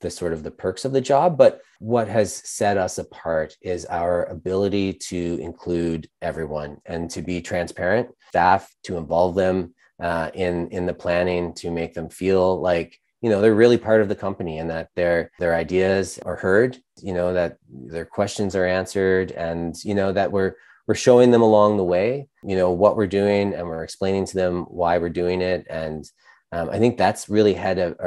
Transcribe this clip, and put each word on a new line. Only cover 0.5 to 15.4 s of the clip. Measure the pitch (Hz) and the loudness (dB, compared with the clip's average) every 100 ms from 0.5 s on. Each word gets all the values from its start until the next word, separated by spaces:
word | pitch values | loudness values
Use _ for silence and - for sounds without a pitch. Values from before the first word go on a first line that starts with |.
perks | - 90 - | -8 -6 -4
of | 131 | -2
the | 135 | -2
job, | 127 139 175 139 | 2 2 4 6
but | 120 - _ _ | 6 4 _ _
what | 107 120 107 | -2 0 0
has | 107 101 | 0 0
set | - - - 104 101 | -2 -12 -2 0 0
us | 90 - | -2 -4
apart | 85 - 82 80 76 - | -12 -10 -4 -2 -4 -8
is | 95 90 - | -8 -8 -6
our | 87 87 87 - | -4 0 0 -2
ability | 82 90 95 101 101 95 | -6 -4 0 0 0 -2
to | - - 90 85 85 | -4 -8 -6 -4 -4
include | 82 80 - 87 85 82 76 - | -8 -10 -4 -2 -2 -4 -8 -10
everyone | 85 73 78 76 73 71 - | -8 -6 -6 -8 -10 -14 -10
and | 85 85 | -8 -8
to | - | -8
be | 80 90 | -6 -6
transparent, | - 90 85 - 90 110 120 _ _ | -4 -6 -6 -4 -2 -2 -2 _ _
staff, | 87 87 95 - _ | 0 4 2 0 _
to | - 90 | -10 -8
involve | 76 82 90 | -2 2 2
them, | 90 92 92 87 _ _ - | 2 0 0 -4 _ _ -10
uh, | 85 82 80 | -6 -4 -6
in, | - 90 87 85 | -4 -4 -2 -4
in | 95 90 | -6 -6
the | |
planning, | 87 90 87 90 87 85 | -6 -2 0 0 -2 -4
to | 82 87 | -8 -8
make | 85 82 | -6 -6
them | 85 80 | -8 -12
feel | - 92 95 92 92 | -6 0 2 2 0
like, | 87 85 82 _ _ _ | 0 -2 -2 _ _ _
you | 117 | 0
know, | 101 | 4
they're | 110 | 4
really | 107 120 120 | 6 6 6
part | 110 110 | 4 2
of | 101 | 2
the | |
company | 104 98 98 87 78 | -2 -6 -6 -6 -6
and | 82 | -6
that | 82 82 | -6 -8
their, | - 87 85 82 | -2 0 0 -2
their | - | -4